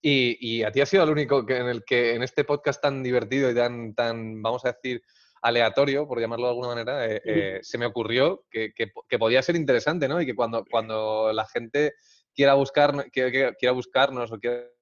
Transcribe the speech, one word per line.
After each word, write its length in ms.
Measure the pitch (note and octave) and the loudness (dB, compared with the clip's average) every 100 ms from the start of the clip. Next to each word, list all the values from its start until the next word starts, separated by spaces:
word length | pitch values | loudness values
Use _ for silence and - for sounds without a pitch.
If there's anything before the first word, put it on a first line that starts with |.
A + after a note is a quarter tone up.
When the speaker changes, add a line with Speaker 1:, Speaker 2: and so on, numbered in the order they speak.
Speaker 1:
Y, 360 | D3+ C#3 B2 A#2 | 2 2 2 0
y 240 | A#2 A2+ | -4 -2
a 80 | G#2+ | 0
ti 100 | C3 | 2
ha 40 | C#3 | 4
sido 180 | F#3+ | 4
el 60 | D#3 | 4
único 360 | D3+ C3+ C#3 A2 | 2 2 0 2
que, 120 | B2+ | -2
en 100 | B2 | 0
el 160 | A#2 - | -4 0
que, 300 | B2 A#2 A#2 | 2 2 0
en 80 | |
este 200 | B2+ - | -2 -2
podcast 380 | C#3+ D3 - C#3 | 0 0 -2 -2
tan 220 | C#3+ C3+ | -2 -2
divertido 480 | B2+ B2 G#2+ C3+ C3 | 0 0 0 0 2
y 40 | A#2+ | 2
tan, 380 | A#2+ A#2+ A#2 | 0 -2 -8
tan, 480 | A2 A#2 A#2 A2 A2 | -4 -2 -4 -8 -6
vamos 240 | A2 B2 B2+ | -4 -2 -4
a 60 | |
decir, 300 | A#2+ C3 B2 _ _ _ _ | -4 -6 -8 _ _ _ _
aleatorio, 680 | A#2+ A#2+ A2+ G#2+ C#3+ C#3 D3 | 0 2 2 2 2 0 -2
por 120 | A#2 | -4
llamarlo 260 | A2+ A#2 B2 | -4 -2 -2
de 40 | |
alguna 200 | A#2+ B2 | -2 -4
manera, 360 | A#2+ A2+ C#3 A#2 | -6 -4 -4 -2
eh, 160 | G#2+ | -4
Speaker 2:
Ujú. 100 | - G#2+ | -2 -2
Speaker 1:
eh, 200 | G2 F#2+ | -2 -6
se 160 | - A#2 | -8 -6
me 80 | A#2+ | -4
ocurrió 600 | A#2+ A2+ A#2+ D3 F#3+ _ | -4 -2 2 2 0 _
que, 240 | A2+ A2 | -8 -8
que 140 | - A2 | -6 -8
po-, 180 | - - | -8 -6
que 120 | A#2+ | 0
podía 220 | A2+ B2 | 4 2
ser 140 | C3 E3+ | 2 -2
interesante, 520 | C#3+ B2 D3 E3+ C#3 | 2 2 2 -2 -2
¿no? 140 | E3 | -2
Y 40 | C#3+ | -2
que 100 | A2 | -2
cuando, 300 | A#2 A2+ G2 | -2 -2 -2
cuando 640 | A#2+ A2 A2 G#2+ A2 A2 | -4 -2 -4 -2 0 0
la 120 | A2 A2 | 0 -4
gente 480 | A#2+ A#2 C#3+ D3+ - _ _ _ - | -6 -4 -2 -2 -4 _ _ _ 2
quiera 180 | C#3 C#3 | 4 4
buscar, 540 | C3+ - C#3+ C#3+ - | 2 2 2 2 -4
que, 200 | - B2+ | -2 0
que 220 | B2+ C3 G#2+ | 2 0 0
quiera 160 | B2 | 0
buscarnos 580 | B2+ B2 C3 C3+ C3 A#2 | 0 -2 0 0 0 -8
o 80 | A2+ | -6
quiera 260 | A#2+ A#2+ A#2+ _ | -4 -6 -10 _